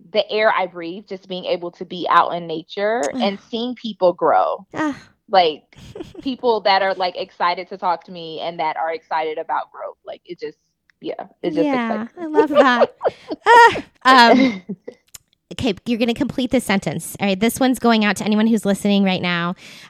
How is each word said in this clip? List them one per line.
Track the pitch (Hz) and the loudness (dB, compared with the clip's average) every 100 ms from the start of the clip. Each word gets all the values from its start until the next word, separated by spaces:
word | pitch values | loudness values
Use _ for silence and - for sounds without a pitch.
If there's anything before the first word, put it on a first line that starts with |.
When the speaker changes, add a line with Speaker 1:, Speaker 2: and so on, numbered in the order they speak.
| 170 | _
Speaker 1:
the | 208 - | -2 -2
air | 214 220 - | 0 2 2
I | 185 | -2
breathe, | 175 170 185 208 | -6 -12 -12 -12
just | 190 - | -14 -10
being | 185 - | -10 -4
able | 175 175 | -6 -6
to | - 185 | -12 -12
be | - 151 | -8 0
out | 170 - 175 | 2 2 -2
in | 170 | -8
nature | 160 - - 208 233 277 | -10 -10 -6 -4 -2 -4
Speaker 2:
Ah. | 262 | -4
Speaker 1:
and | 214 202 - | -4 -6 -10
seeing | 226 240 | -8 -8
people | 240 226 196 180 | -8 -12 -2 0
grow. | 180 160 98 80 92 190 - | 2 2 2 0 -2 -8 -6
Speaker 2:
Ah. | 311 269 - _ _ | -6 -6 -14 _ _
Speaker 1:
Like, | 196 170 147 _ _ - - | 2 2 -2 _ _ -20 -18
Speaker 2:
<laughs> | - 370 | -18 -12
Speaker 1:
people | 285 247 247 220 | -10 -4 -2 0
that | 202 196 | 0 0
are, | 196 | 0
like, | 185 185 - | -2 -4 -6
excited | 190 - 175 180 180 | -12 -4 -4 -4 -8
to | 196 | -6
talk | 190 170 175 | -4 -4 -8
to | |
me | 180 165 160 | -16 -14 -10
and | 165 175 | -10 -6
that | 156 151 | -6 -4
are | 160 | -6
excited | 165 - 160 160 156 | -8 -6 -6 -4 -6
about | 156 151 - | -6 -6 -8
growth. | - 98 - - | -12 -14 -14 -18
Like, | - - | -18 -16
it | 175 | -14
just, | 151 156 _ _ _ _ | -14 -16 _ _ _ _
yeah, | - - - _ | -12 -12 -14 _
it | - | -4
just | 294 294 | 0 0
Speaker 2:
Yeah, | 262 233 220 | 0 -2 -4
Speaker 1:
excites | 233 - | -8 -10
me. | |
Speaker 2:
I | 330 | -2
love | 311 311 | 0 2
that. | 294 277 240 - - | 4 4 4 2 0
Speaker 1:
<laughs> | - - - 320 - 480 466 - - _ 254 | -6 -6 -10 -4 6 8 8 6 -6 _ 4
Speaker 2:
Ah, | 262 233 | 6 8
um, | 254 262 196 - 196 - - _ - _ _ _ | 6 4 0 -10 -14 -14 -20 _ -20 _ _ _
okay, | 170 262 185 - | -4 -4 -2 -4
you're | 233 | -2
gonna | 233 | 0
complete | 233 247 - 262 | 0 -2 -2 0
this | 254 | 0
sentence. | - 196 - 151 - - | 0 -2 -2 -6 -8 -4
All | 202 | -2
right, | 190 | 0
this | 226 - | 0 2
one's | 262 254 | 0 2
going | 233 226 208 | 2 4 2
out | 190 | 0
to | |
anyone | 240 214 220 | 0 2 2
who's | 226 196 | 2 0
listening | 196 208 202 | 0 2 2
right | 196 185 | 2 0
now. | 175 175 170 180 - - - | -2 -2 -4 -6 -12 -20 -8